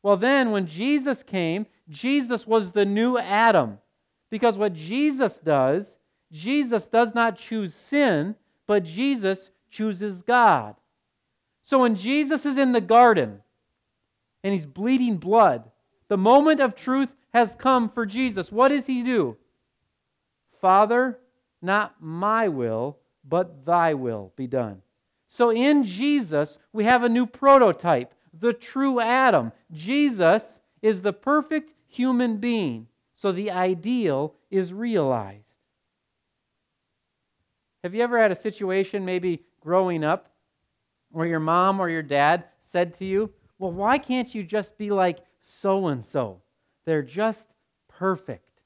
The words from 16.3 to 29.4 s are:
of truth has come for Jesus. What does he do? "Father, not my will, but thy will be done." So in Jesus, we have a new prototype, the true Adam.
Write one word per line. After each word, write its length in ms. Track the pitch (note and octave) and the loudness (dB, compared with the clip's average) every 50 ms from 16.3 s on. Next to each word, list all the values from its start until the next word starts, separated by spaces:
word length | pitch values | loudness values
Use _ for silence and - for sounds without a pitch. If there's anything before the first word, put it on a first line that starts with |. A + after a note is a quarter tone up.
| B3+ C#4 D4 D#4 D#4 C#4 | 6 6 6 4 2 2
of 160 | C#4 B3 - | 0 -2 -2
truth 320 | - - B3+ B3+ C4+ C#4 B3+ - _ _ _ - | -6 -6 -2 -2 -2 -2 -4 -6 _ _ _ 2
has 200 | A#3 A#3+ G#3 A3+ | 2 2 2 -2
come 340 | - - C4 C4 B3+ A#3 G#3+ | -4 0 2 2 2 0 -2
for 180 | - B3 A3+ | -4 -6 -6
Jesus. 460 | G3+ G3 A#3+ C4 B3+ G#3 F#3+ E3+ - | -4 -4 -4 -4 -4 -4 -6 -8 -6
What 160 | G3+ G#3+ B3+ C4+ | 0 2 2 2
does 180 | D4 C#4+ - | 2 0 -2
he 160 | - C4 B3 | -4 -6 -4
do? 340 | A#3+ B3 B3+ A3+ D#3+ B2 A2+ _ _ _ _ _ _ _ _ _ _ _ _ _ _ _ _ _ _ _ _ _ _ _ _ _ | -2 -2 0 0 -2 -2 -6 _ _ _ _ _ _ _ _ _ _ _ _ _ _ _ _ _ _ _ _ _ _ _ _ _
"Father, 580 | - F#3+ F#3 G3 G#3+ G#3 A#3 B3 B3+ C4 A#3 - _ _ _ _ _ _ _ _ | 2 4 6 6 4 4 2 0 0 -2 -4 -10 _ _ _ _ _ _ _ _
not 400 | - F3+ G3 G#3 G#3 - _ _ | -4 -2 -2 -2 -2 -4 _ _
my 480 | D#3+ D#3 D#3+ E3+ F#3+ G#3 A3 A3+ A3+ G3 | -14 -12 -8 -6 -2 -2 0 0 0 -2
will, 500 | D#3 C3+ A#2+ A2+ A2+ A2 A#2+ C#3 C#3+ _ _ _ _ _ _ | -2 -4 -4 -4 -4 -4 -6 -8 -10 _ _ _ _ _ _
but 420 | C3+ D#3 F3 F#3 E3+ E3 C#3 C3 | -4 -2 -2 -2 -4 -8 -14 -4
thy 280 | D3+ E3+ F3 E3+ E3 D#3 | 0 0 2 2 2 0
will 380 | C3+ B2+ A#2+ A2+ G#2+ G2 F#2+ _ | -2 -4 -6 -6 -6 -10 -14 _
be 100 | - C3 | -12 -10
done." 360 | B2 B2+ C3 A#2+ G#2+ G2+ F#2 _ _ _ _ _ _ _ _ _ _ | -6 -4 -4 -4 -4 -8 -14 _ _ _ _ _ _ _ _ _ _
So 220 | - - A#3+ A#3 | -2 0 2 2
in 320 | A3+ A3+ B3 C#4+ D4+ D4 | 2 2 2 2 4 2
Jesus, 760 | C4 G3 F3+ F#3+ B3 D4 D4 C#4+ A#3 D#3+ D#3 D3 D3+ D3+ - _ _ _ | 2 -2 -4 -4 -2 0 0 -2 -2 -2 -2 -2 -2 -2 -6 _ _ _
we 120 | - A3 G#3 | -6 -2 2
have 180 | A3+ B3+ B3 | 2 2 4
a 60 | A#3+ A#3+ | 4 2
new 180 | A3+ A#3+ B3 | 2 2 0
prototype, 880 | A3+ - - - C#4 C#4 C4+ B3 G3+ E3 - - F3 D#3 B2 B2 - _ _ _ _ | -2 -4 0 4 6 6 8 6 4 2 0 0 0 0 0 0 -6 _ _ _ _
the 200 | _ D#3+ F3+ A#3+ | _ -4 -2 -2
true 480 | A#3 A#3 - - - C4+ C4+ C#4 C4 A#3+ | -2 -2 -10 -10 -6 -2 -2 0 0 0
Adam. 520 | A3+ A3+ A#3+ C4 C4 B3+ G3+ D3 | 0 0 2 2 4 4 4 2